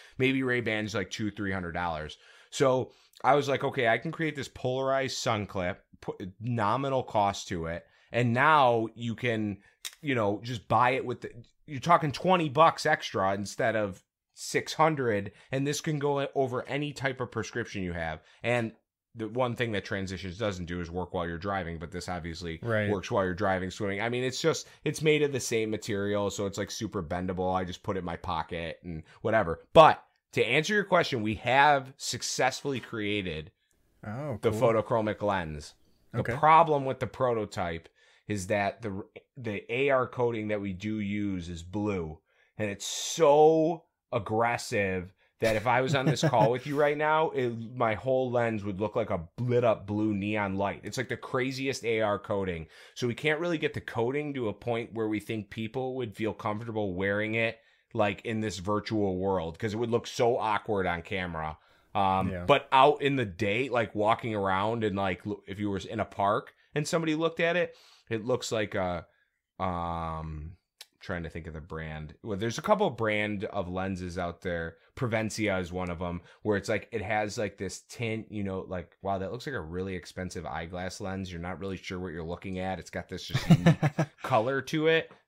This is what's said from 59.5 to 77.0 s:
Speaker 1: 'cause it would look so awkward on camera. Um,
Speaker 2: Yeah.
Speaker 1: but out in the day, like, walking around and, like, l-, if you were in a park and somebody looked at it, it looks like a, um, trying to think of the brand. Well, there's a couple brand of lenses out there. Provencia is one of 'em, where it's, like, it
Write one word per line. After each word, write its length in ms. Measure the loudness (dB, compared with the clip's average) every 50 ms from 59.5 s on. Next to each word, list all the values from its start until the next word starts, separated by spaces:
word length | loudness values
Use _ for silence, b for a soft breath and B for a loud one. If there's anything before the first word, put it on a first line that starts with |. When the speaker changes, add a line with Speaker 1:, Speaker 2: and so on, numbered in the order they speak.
| -4 -4
Speaker 1:
'cause 160 | -4 -2 -2
it 20 |
would 140 | -2 0 0
look 160 | 0 0 -2
so 320 | -2 -2 2 4 4 4 4
awkward 480 | 2 2 0 0 0 0 -2 0 0
on 160 | 0 0 -2 -4
camera. 560 | -4 -4 -4 -4 -4 -4 -6 -6 -6 -8 -10 b b b b b b b
Um, 360 | 2 2 4 4 4 2 0
Speaker 2:
Yeah. 140 | -2 0 4
Speaker 1:
but 200 | 4 4 4 4 6 8
out 300 | 8 10 8 8 6 2
in 140 | 0 2
the 100 | 2 0
day, 420 | -2 -2 -2 0 0 0 0 0 0
like, 260 | 0 0 0 0 0
walking 400 | 0 2 4 2 2 0 -2 -2
around 500 | 0 0 2 2 2 2 0 0 0 0
and, 120 | 0 0
like, 300 | 0 0 0 -2 -2 -4
l-, 160 | -6 -8 -8 -8
if 120 | -10 -6 -4
you 100 | -2 -2
were 120 | -2 -2 -4 -4
in 100 | -4 -4
a 60 | -4
park 480 | -2 -2 0 2 2 2 0 -2 -6 -14 _ _ _ -4
and 140 | -4 -2 0
somebody 260 | 0 0 0 0 0
looked 260 | 0 0 0 0 0
at 160 | 0 2 2
it, 200 | 2 0 -2 -4 b b b b b b b
it 160 | -4 -2 0
looks 260 | 0 0 0 0 -2
like 240 | -2 -2 -2 -2 -2
a, 320 | -2 0 0 -2 -4 -6 -10 _ _ _ _ _ _ _ _ _ -4
um, 1000 | -4 -2 -2 -2 -2 -4 -4 -4 -4 -4 -6 -6 -6 -8 -8 -8 -10 -12 -14 -16 _ _ _ -20 -20 _ _ _
trying 220 | -10 -6 -6 -6 -6
to 60 | -6
think 180 | -8 -10 -10
of 80 | -10 -10
the 60 | -12
brand. 540 | -12 -10 -10 -8 -8 -8 -8 -10 -10 -12 -14 -12 -8
Well, 140 | -6 -4
there's 220 | -2 -2 -2 -2 -2
a 40 | 0
couple 260 | 2 2 4 2 0
brand 540 | 0 0 0 0 2 2 0 0 -2 -4 -6
of 240 | -4 -4 -4 -4 -4
lenses 500 | -4 -4 -4 -4 -4 -4 -6 -6 -6 -4
out 220 | -4 -6 -6 -6
there. 360 | -6 -4 -4 -4 -4 -6 -10 b b b b
Provencia 640 | -4 -4 -2 0 0 -2 -2 -2 -2 0 0 0 0
is 120 | -2 -2 -4
one 160 | -4 -4 -4
of 120 | -4 -4 -4
'em, 180 | -4 -6 -6 -8 b b b b
where 140 | 0 0
it's, 120 | 0 0 0
like, 200 | -2 -2 -4 -4
it 120 | -6 -6